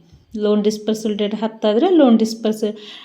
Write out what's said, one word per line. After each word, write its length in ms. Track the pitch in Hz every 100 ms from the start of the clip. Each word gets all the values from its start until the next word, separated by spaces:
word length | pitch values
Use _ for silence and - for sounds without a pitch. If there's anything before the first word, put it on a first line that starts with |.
| _ _ _ 214
ಲೋನ್ 260 | 208 208
ಡಿಸ್ಬರ್ಸಲ್ 540 | 208 214 - 214 220 208
ಡೇಟ್ 180 | 208 214
ಹತ್ತು 320 | 226 - 214
ಆದರೆ 280 | 214 349 349
ಲೋನ್ 240 | 262 226
ಡಿಸ್ಬರ್ಸ್, 440 | 220 - 214 214 214 - - -